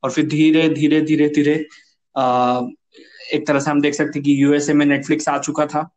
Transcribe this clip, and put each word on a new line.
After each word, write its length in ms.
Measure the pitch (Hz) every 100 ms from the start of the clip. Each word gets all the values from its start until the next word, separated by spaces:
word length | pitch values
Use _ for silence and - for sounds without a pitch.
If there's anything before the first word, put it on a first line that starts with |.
और 80 | 135
फिर 160 | 127 143
धीरे, 420 | 151 156 156 160
धीरे, 320 | 143 147 156
धीरे, 280 | 156 151 147
धीरे, 380 | 147 147 156 156 - _ _ _ 139
अ, 80 | 127 123 123 123 123 - _ - - - -
एक 140 | 147 143
तरह 120 | 143
से 120 | 147
हम 100 | 143
देख 120 | 147
सकते 260 | 143 147 147
हैं 40 |
कि 200 | 139 139
यूएसए 300 | 139 147 143
में 120 | 147 147
Netflix 440 | 139 143 151 -
आ 80 | 143
चुका 260 | 139 151 147
था 240 | 151 160